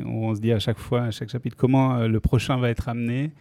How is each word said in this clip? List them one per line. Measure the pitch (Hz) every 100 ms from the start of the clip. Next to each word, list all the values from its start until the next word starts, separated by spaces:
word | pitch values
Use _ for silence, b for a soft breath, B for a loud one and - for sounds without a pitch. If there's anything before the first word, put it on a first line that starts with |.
| 120
où | 113 110
on |
se | 107
dit | 113
à | 110
chaque | 120 110
fois, | - 123
à | 117
chaque | - 117
chapitre, | 123 131 -
comment, | 127 135 131 123
euh, | 113
le | 110
prochain | - 127 - 127
va | 123
être | 117 -
amené. | 120 117 127 151 -